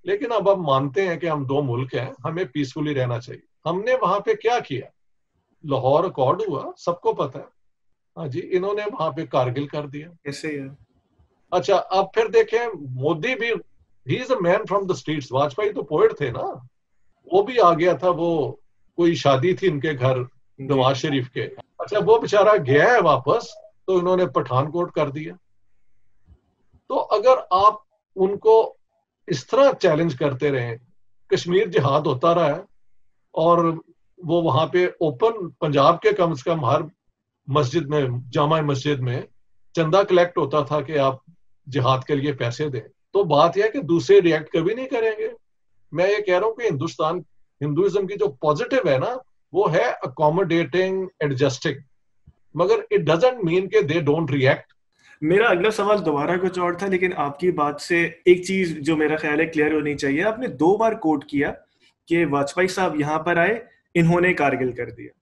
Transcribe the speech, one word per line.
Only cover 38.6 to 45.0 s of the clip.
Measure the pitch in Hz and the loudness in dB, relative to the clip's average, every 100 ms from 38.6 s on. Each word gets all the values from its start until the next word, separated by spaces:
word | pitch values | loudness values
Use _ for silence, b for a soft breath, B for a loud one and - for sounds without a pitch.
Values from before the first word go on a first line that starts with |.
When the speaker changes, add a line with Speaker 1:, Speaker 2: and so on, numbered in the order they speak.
Speaker 1:
मस्जिद | 147 131 147 139 | 0 -2 -2 -2
में | 127 131 - _ _ _ - - | -4 -6 -8 _ _ _ -8 -4
चंदा | 156 185 | 2 2
collect | 196 180 175 175 | 4 4 4 0
होता | 139 151 | 0 -2
था | 135 151 | 0 -4
कि | 127 151 | -2 0
आप | 135 131 _ _ _ _ - | 0 -2 _ _ _ _ -6
जिहाद | 135 127 135 | -2 2 0
के | - | 0
लिए | 143 147 | -2 -2
पैसे | 135 120 120 151 | -4 -6 -4 -6
दें। | 131 - _ _ | -6 -12 _ _
तो | 196 | -2
बात | 190 143 165 185 | 2 4 4 4
यह | |
है | 214 | 0
कि | 214 | -2
दूसरे | 165 170 127 202 | 0 -2 6 6
react | 170 156 151 165 | 6 0 0 -2
कभी | 165 | 0
नहीं | 233 262 | -4 -4
करेंगे। | 240 | -2